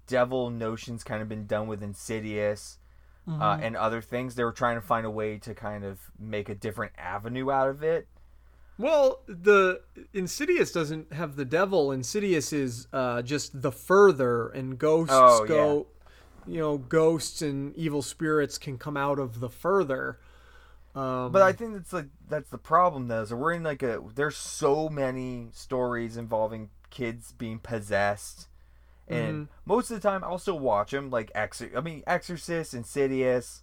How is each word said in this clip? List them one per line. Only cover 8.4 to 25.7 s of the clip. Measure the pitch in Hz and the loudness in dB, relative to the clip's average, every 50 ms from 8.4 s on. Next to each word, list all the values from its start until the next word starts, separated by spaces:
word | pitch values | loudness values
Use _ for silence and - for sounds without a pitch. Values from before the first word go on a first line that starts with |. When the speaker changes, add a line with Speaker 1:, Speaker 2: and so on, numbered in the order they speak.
| - - - - - - - - | -20 -20 -20 -20 -20 -20 -10 -4
Speaker 2:
Well, | 208 285 320 294 277 262 262 - - | 0 2 4 4 4 4 2 0 -8
the | - 202 170 175 208 208 196 190 185 185 - - - - - - - - | -14 -14 2 6 8 8 8 8 6 2 -2 -6 -14 -20 -20 -20 -10 -6
Insidious | 202 185 170 - - 285 339 359 330 202 - - | -6 -6 -4 -4 -2 0 2 2 2 2 2 2
doesn't | 175 160 143 160 160 151 - - | 0 -2 -2 -4 -8 -10 -10 -8
have | 147 170 151 139 | -8 -8 -6 -6
the | 143 143 | -6 -2
devil. | 127 147 165 196 190 196 180 147 139 135 | 0 2 2 2 4 4 2 2 2 0
Insidious | 131 127 - - 208 202 196 180 156 - - 160 | -2 -4 -4 -2 -2 0 2 2 2 2 0 0
is, | 147 139 127 117 117 - - - | 0 0 -2 -4 -8 -10 -6 -4
uh, | 135 127 123 120 120 120 | -2 -2 0 -2 -2 -2
just | 123 147 143 - - - 139 120 | -2 -4 -4 -4 -6 -8 -4 -4
the | 143 | -4
further, | 117 - - - 180 196 208 196 175 131 135 123 120 117 117 117 | -4 -4 0 4 8 8 8 8 8 6 2 2 2 0 -2 -4
and | - 139 131 131 131 123 | -6 -8 -8 -8 -4 0
ghosts | 151 151 156 165 165 156 135 | 2 4 4 4 4 6 8
Speaker 1:
Oh, | 131 127 - 120 - - | 10 12 12 12 10 8
yeah. | - | 4
Speaker 2:
go, | 160 151 147 151 147 147 - - - - - - - - - - - - - | 4 4 4 4 2 0 -2 -4 -12 -20 -20 -20 -20 -20 -20 -20 -20 -20 -14
you | 180 170 165 | -8 -6 -2
know, | 156 151 147 143 | -2 -2 -2 -2
ghosts | 127 123 - 160 160 160 165 156 - - - - 165 | -2 2 4 6 6 6 4 2 -2 -6 -6 -4 -4
and | 147 139 139 139 143 - | -2 -2 -2 -4 -6 -6
evil | - 165 156 147 147 127 | -4 -4 -2 -2 -2 -4
spirits | - - - 160 156 156 151 143 135 - - | -6 -6 -4 -2 2 2 2 2 0 -2 -8
can | - 151 135 120 | -10 -10 -10 -8
come | - 151 147 | -8 -6 -4
out | 139 139 143 143 139 | -2 0 0 0 -2
of | 135 123 113 113 | -2 -4 -6 -8
the | 123 120 | -8 -8
further. | - - - 175 196 196 180 135 135 131 135 131 - - - - - - - - - - - - - - - - - | -8 -4 0 2 2 2 2 2 0 -2 -4 -6 -8 -10 -16 -20 -20 -20 -20 -20 -20 -20 -20 -20 -20 -20 -20 -14 -8
Um, | - - 131 131 127 127 123 156 | -6 -4 -4 -2 -4 -4 2 6
Speaker 1:
But | 196 190 | 6 8
I | 185 190 | 8 6
think | - 233 226 214 | 2 -4 -8 -10
that's, | 202 170 - - | -10 -10 -8 -8
like, | 175 147 135 - - - - | -8 -8 -8 -14 -20 -10 -8
that's | 151 151 135 - | -6 -6 -6 -8
the | - 123 | -14 -16
problem | - - 160 170 180 180 151 135 127 120 | -2 2 4 6 6 4 2 0 -4 -4
though. | 117 113 110 | -4 -4 -4
So | 104 120 | -4 -4
we're | 120 135 160 170 | -2 -2 -2 -2
in, | 170 165 | -2 -2
like, | 156 147 131 139 | -4 -4 -2 -2
a, | 123 110 90 65 101 110 | -2 -2 -4 -6 -8 -4
there's | 131 147 151 139 | -2 -2 -2 -2
so | - - - - - 160 143 139 151 156 156 | -6 -10 -12 -6 0 2 2 2 2 0 -2
many | 151 143 135 131 127 131 127 127 123 120 117 113 - | -4 -2 -2 -2 -4 -4 -8 -8 -8 -10 -12 -14 -16
stories | - - - | -18 -10 -6